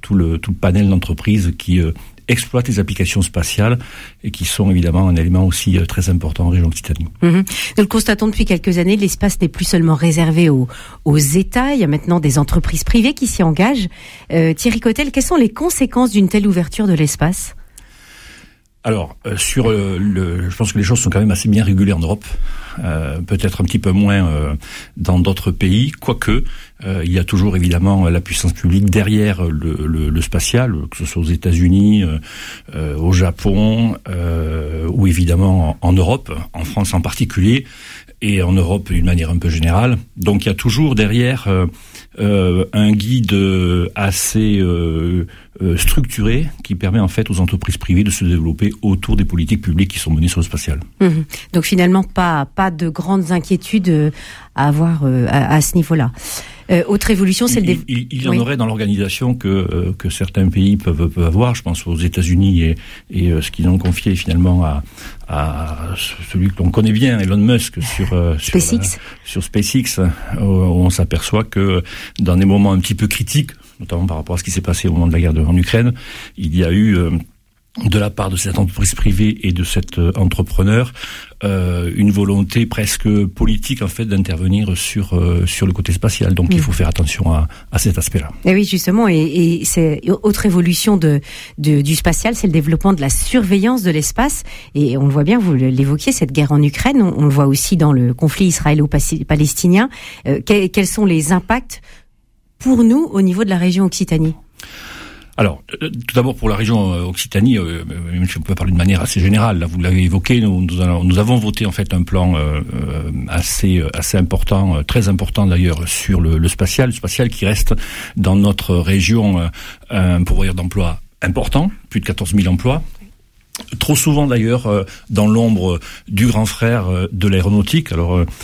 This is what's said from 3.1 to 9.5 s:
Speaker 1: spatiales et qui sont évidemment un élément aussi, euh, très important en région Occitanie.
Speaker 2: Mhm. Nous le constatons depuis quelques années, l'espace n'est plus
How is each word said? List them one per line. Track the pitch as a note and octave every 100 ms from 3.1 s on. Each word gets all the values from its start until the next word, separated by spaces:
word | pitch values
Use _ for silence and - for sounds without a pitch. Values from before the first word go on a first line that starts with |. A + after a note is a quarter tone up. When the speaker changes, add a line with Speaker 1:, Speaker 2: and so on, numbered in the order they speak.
| -
Speaker 1:
spatiales | F2+ - E2+ - G#2+ B2 - - - -
et | -
qui | -
sont | F2 - G2
évidemment | F#2 E2+ E2 F#2+
un | E2+
élément | E2 F2+ F#2
aussi, | F2+ - F2+
euh, | E2+
très | - F#2
important | F2+ D#2+ - F2
en |
région | F2 E2+
Occitanie. | E2 - D#2+ D#2+ -
Speaker 2:
Mhm. | E3+ E3+ F#3+ - - -
Nous |
le | G#3
constatons | A3+ A3 G#3 G#3+
depuis | G#3
quelques | A3 F3 G3 F3
années, | F3 G#3
l'espace | G3+ - G3+ -
n'est |
plus | E3+